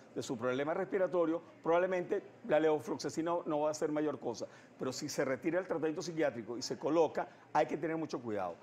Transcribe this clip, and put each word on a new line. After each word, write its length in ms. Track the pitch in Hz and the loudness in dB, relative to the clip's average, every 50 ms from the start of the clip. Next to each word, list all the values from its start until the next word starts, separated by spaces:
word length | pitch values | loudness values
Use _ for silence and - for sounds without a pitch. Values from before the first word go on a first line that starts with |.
| - - - | -20 -10 -8
de 80 | - 127 | -8 -6
su 140 | - 139 113 | -6 -6 -2
problema 360 | 117 127 127 131 143 151 170 | 0 0 0 0 0 0 0
respiratorio, 680 | 190 190 - - 196 185 175 180 180 170 160 165 170 - - - - | -2 -2 -2 0 0 0 2 2 2 2 2 2 -2 -4 -10 -20 -6
probablemente 640 | - 160 165 175 180 185 185 180 175 - 214 196 - - - - - 240 | 0 4 4 4 4 4 2 0 0 0 -2 -4 -4 -6 -18 -16 -2 2
la 100 | 156 151 | 4 6
levofloxacina 760 | 156 160 151 151 - - 160 127 - 147 - - 160 170 | 6 6 4 4 0 -4 -6 -4 -4 -4 -4 -2 -2 0
no, 120 | 170 175 - | 0 -2 -2
no 140 | - 151 147 | -2 0 0
va 80 | 147 151 | 0 0
a 40 | |
hacer 200 | 151 - 170 151 | 0 0 -2 0
mayor 260 | 151 151 151 151 135 123 | 0 2 0 0 -2 -2
cosa. 300 | - 139 113 - 107 - - - - - - - | -4 -6 -4 -4 -8 -10 -12 -18 -20 -20 -12 -6
Pero 140 | 131 127 127 | -6 -6 -4
si 160 | - 160 143 | -4 -6 -6
se 160 | - - 147 | -2 0 0
retira 340 | 131 131 123 - 170 160 180 | 0 0 0 0 0 0 0
el 80 | 190 180 | 0 0
tratamiento 340 | 185 160 147 160 156 165 | -2 0 0 0 -2 -2
psiquiátrico 560 | 165 180 165 156 156 139 113 123 107 95 120 113 | -6 -6 -2 0 0 0 0 -2 -8 -8 -6 -6
y 40 | |
se 180 | - - 131 107 | -4 -6 -6 -2
coloca, 480 | - 139 156 170 160 135 - - - - - - - - | 0 2 4 6 4 4 4 -2 -4 -4 -8 -18 -20 -2
hay 140 | - 151 156 | 2 2 2
que 100 | 147 - | 2 0
tener 220 | 165 147 160 160 165 | -4 -2 -2 -2 -2
mucho 240 | 160 151 - 156 | -4 -4 -6 -6
cuidado. 340 | 120 117 107 101 92 87 85 - | -4 -4 -2 -2 -2 -4 -6 -8